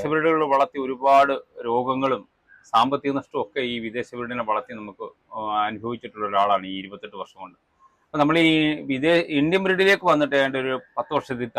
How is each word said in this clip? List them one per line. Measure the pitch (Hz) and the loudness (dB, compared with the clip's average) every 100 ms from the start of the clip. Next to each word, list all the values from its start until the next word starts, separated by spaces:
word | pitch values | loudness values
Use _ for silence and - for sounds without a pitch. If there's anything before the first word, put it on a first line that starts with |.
| 151 | 0
ബ്രീഡുകൾ | 156 156 160 151 | 0 2 2 2
വളർത്തി | 139 139 143 | 2 2 0
ഒരുപാട് | 131 131 135 139 139 135 - - 120 | -6 -2 6 6 6 2 -6 -10 -2
രോഗങ്ങളും | 120 123 131 135 120 98 _ _ - - | 0 0 0 0 -2 -6 _ _ -20 -2
സാമ്പത്തിക | 113 123 139 135 139 | 2 2 0 -2 -4
നഷ്ടവും | 135 143 | -4 -8
ഒക്കെ | 120 143 123 | -6 -4 -4
ഈ | 120 | -4
വിദേശ | 113 113 117 120 | -6 -8 -8 -8
ബ്രീഡിനെ | 120 123 110 | -8 -6 -2
വളർത്തി | 104 104 | -4 -4
നമുക്ക്, | 117 107 95 110 - _ | -14 -14 -14 -16 -16 _
ആ, | 113 107 107 104 | -10 -6 -2 -2
അനുഭവിച്ചിട്ടുള്ള | 107 113 120 117 107 104 | -4 -8 -8 -12 -8 -4
ഒരാളാണ് | 101 101 98 95 | 0 2 0 -2
ഈ | 95 | -10
ഇരുപത്തെട്ട് | 95 98 104 101 | -10 -14 -16 -14
വർഷം | 90 95 | -14 _
കൊണ്ട്. | 92 87 _ _ _ _ _ | -20 _ _ _ _ _ _
അപ്പൊ | 156 | 0
നമ്മൾ | 147 165 | 2 4
ഈ | 165 156 151 151 139 | 4 4 2 -2 -4
വിദേ-, | 131 151 170 170 151 | -2 2 2 2 0
ഇന്ത്യൻ | 151 185 | 2 2
ബ്രീഡിലേക്ക് | 190 185 190 196 180 | 0 2 4 4 4
വന്നിട്ട് | 151 147 139 | 2 4 2
ഏതാണ്ട് | 135 135 | 2 0
ഒരു | 131 131 - - | -2 -4 -6 -8
പത്ത് | 120 | -4
വർഷത്തിൽ | 147 - 127 120 | -4 -4 -8 -4